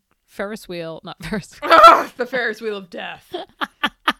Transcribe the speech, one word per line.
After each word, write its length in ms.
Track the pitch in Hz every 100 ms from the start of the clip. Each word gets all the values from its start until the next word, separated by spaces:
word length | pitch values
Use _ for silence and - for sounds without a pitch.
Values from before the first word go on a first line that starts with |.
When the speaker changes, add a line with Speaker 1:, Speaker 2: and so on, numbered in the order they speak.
| _ _ _
Speaker 1:
Ferris 400 | - 202 214 -
wheel." 320 | 175 165 160 165
Not 120 | -
<laughs> 60 |
Ferris 340 | 160 196 - -
wheel. 460 | 302 320 330 330 -
Speaker 2:
<laughs> 60 | -
The 80 | 240
Ferris 340 | 262 233 214
wheel 140 | 226 202
of 120 | 185
death. 440 | 226 180 170 _ 349
<laughs> 40 | - - - _ 285 - - -